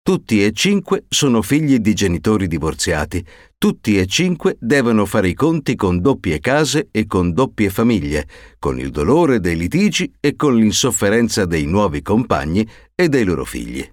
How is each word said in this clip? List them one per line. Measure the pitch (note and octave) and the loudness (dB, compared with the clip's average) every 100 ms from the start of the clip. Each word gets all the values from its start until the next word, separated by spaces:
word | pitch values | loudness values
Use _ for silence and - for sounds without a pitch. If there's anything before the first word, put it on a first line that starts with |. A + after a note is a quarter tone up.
Tutti | - F3+ - G#2 | 0 -2 0 0
e | G2+ | 0
cinque | A2 F#3+ G3+ - F#3+ _ | 0 0 0 0 -4 _
sono | - C#3+ A2+ | -2 2 2
figli | G#2 C#3+ D3+ C3 | 2 0 2 2
di | G#2+ | 2
genitori | F#2+ G2 E2+ G#2+ G#2+ F#2+ | 0 0 0 0 0 0
divorziati, | D#2+ D#2 - - D#2 D2+ F2 F2 - - _ | -2 -4 -4 -2 -2 -2 -6 -8 -20 -20 _
tutti | G#3+ - - G2 | -2 0 0 0
e | F#2 | 2
cinque | - F3+ F3 - - | 0 0 0 -2 -2
devono | A#2 C#3 A#2+ G#2+ G2 | 0 2 4 2 2
fare | A2+ F#2+ | 0 0
i | |
conti | F2 D3+ E3 D3 A2 | 0 0 0 -2 -2
con | F#2 F2+ | 0 2
doppie | F#2+ B2 F#2 D2+ | 2 0 -2 -2
case | A#2+ C#3+ D3 C#3+ - | 0 0 0 -2 -2
e | G#2+ G#2+ | -4 -2
con | G2 F2+ | 0 0
doppie | E2 C3 - G2+ | 0 -2 0 -2
famiglie, | F#2+ A#2 G#2+ C#2+ D2 D2 - - _ | 2 2 2 0 -4 -6 -16 -20 _
con | C#2+ B1+ | -6 -4
il | C2+ | -6
dolore | D2+ D2+ D3+ E3 A#2+ | -2 2 2 4 2
dei | F2 E2 | 0 -2
litigi | E2+ F3 G#3 - F3+ _ | -2 0 0 0 -6 _
e | D3 - | -4 0
con | D3+ A#2 | 0 4
l'insofferenza | A2 F#2+ - - G2+ A2+ A#2 - F#2 | 2 2 0 0 0 2 0 0 0
dei | E2 D2 | 0 0
nuovi | G2 G2+ D2 | 0 0 -2
compagni | C#2 G#2+ B2 D2+ C#2+ F2+ A2 - - | -2 -2 0 -2 0 -2 -2 -8 -12
e | - F3 | -2 0
dei | C#3 | 2
loro | G2+ D2+ B1+ | 0 -2 -4
figli. | B1 A#1 B1 A#1 | -8 -8 -10 -12